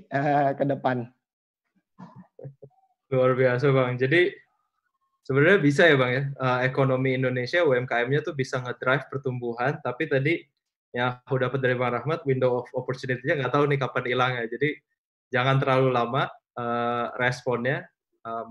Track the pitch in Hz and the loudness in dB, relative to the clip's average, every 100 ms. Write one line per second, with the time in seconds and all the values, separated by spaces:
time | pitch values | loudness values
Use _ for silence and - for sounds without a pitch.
0 | - 139 147 143 139 135 143 135 135 127 | -4 -2 2 2 2 0 -2 -2 -2 -4
1 | 120 _ _ _ _ _ _ _ _ - | -6 _ _ _ _ _ _ _ _ -20
2 | 180 - - - 139 - 139 _ _ _ | -20 -20 -20 -20 -20 -20 -20 _ _ _
3 | - 131 127 127 131 123 143 135 123 123 | -4 2 2 4 2 4 4 4 2 0
4 | 127 170 180 - _ _ _ _ _ _ | 2 4 2 -2 _ _ _ _ _ _
5 | _ _ - 135 156 196 147 143 170 139 | _ _ -2 4 6 6 4 6 6 6
6 | 123 127 139 135 131 127 127 135 135 131 | 4 0 -4 -2 0 0 0 2 2 2
7 | 131 127 127 127 123 175 165 123 127 117 | 0 0 -2 -2 -2 2 2 2 0 -2
8 | 120 147 151 147 - 131 123 113 127 139 | 0 -2 -2 -6 -4 -6 -8 -4 -2 -2
9 | - 135 135 123 120 117 127 160 131 - | -2 -8 -6 -6 -6 -4 -4 -4 -6 -6
10 | 160 139 135 - - _ _ _ _ 120 | -2 0 0 -2 -6 _ _ _ _ -4
11 | 123 123 - 131 123 135 127 123 123 120 | -4 -4 -4 -2 -2 0 0 0 -2 -2
12 | 127 165 139 127 127 123 - 127 123 127 | -4 -4 -2 0 0 0 -4 -8 -6 -6
13 | 139 139 135 156 127 143 143 139 127 127 | -6 -4 -2 -2 0 2 2 0 -2 -4
14 | 123 123 127 123 113 120 147 147 _ _ | -2 0 0 -2 -6 -4 -4 -4 _ _
15 | _ _ _ 123 131 135 139 131 131 123 | _ _ _ 0 2 2 2 2 2 2
16 | 117 135 180 - _ - 120 120 120 120 | 0 -2 -4 -8 _ -8 -4 -2 -2 -4
17 | 113 - 123 131 131 117 123 160 175 _ | -4 -2 -2 -2 -2 -2 0 -4 -6 _
18 | _ _ 113 113 113 | _ _ -10 -10 -10